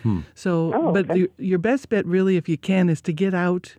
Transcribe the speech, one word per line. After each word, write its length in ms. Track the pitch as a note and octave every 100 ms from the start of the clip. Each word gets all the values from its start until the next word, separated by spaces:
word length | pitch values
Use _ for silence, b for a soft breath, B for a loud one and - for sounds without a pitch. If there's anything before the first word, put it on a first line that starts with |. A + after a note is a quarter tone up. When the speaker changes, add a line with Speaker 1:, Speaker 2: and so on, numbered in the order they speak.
Speaker 1:
Hmm. 160 | A2+ F#2 D2+ B
Speaker 2:
So, 360 | F#3 E3+ E3
Speaker 3:
Oh, 200 | A#3 E4
Speaker 2:
but 180 | F#3 F#3
Speaker 3:
okay. 160 | F3+ F3+ -
Speaker 2:
the, 80 |
your 140 | F#3+ F#3
best 300 | G#3+ C4+ -
bet 180 | G#3 F3
really, 300 | F3+ F#3+ F3+
if 120 | E3
you 80 | D#3
can, 320 | - F#3+ F3
is 140 | D#3+
to 100 | -
get 220 | D#3 F#3+
out 400 | F#3 F3+ F3+ -